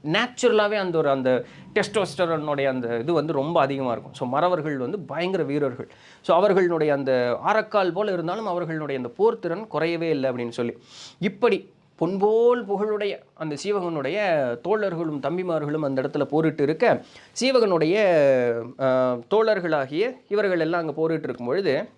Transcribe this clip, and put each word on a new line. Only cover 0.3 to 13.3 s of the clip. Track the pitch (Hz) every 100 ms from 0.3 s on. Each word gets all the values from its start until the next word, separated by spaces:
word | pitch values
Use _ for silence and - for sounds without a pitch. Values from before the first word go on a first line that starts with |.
| - 247 214 208
அந்த | 214 185 165
ஒரு, | 143
அந்த | 139 131 127 - - -
டெஸ்டோஸ்டெரானுடைய | 214 202 214 185 - 170 160 151 139 139
அந்த | 131 117 117
இது | 135
வந்து | 165 151
ரொம்ப | 147 143 170
அதிகமா | 139 135 131
இருக்கும். | 113 -
So | - 123 139
மறவர்கள் | 175 175 151 139
வந்து | 123 202
பயங்கர | 120 147 180 190
வீரர்கள். | 139 147 143 117 - - - -
So | -
அவர்களுடைய | 170 208 190 180 165 151
அந்த | 143 135 127 123 117
ஆரக்கால் | 156 214 214 214 185
போல | 170 214
இருந்தாலும் | 180 165 202
அவர்களுடைய | 220 175 165 160 147 135
அந்த | 123
போர் | - 220 233
திறன் | 175 170 220
குறையவே | 151 165 170
இல்ல | 165 147 131
அப்படின்னு | 123 120
சொல்லி, | 117 120 - - - - -
இப்படி | 202 - 240 - - _ _ _
பொன்போல் | 165 190 208 226 240 240
புகழுடைய | 196 196 214 208 202 - -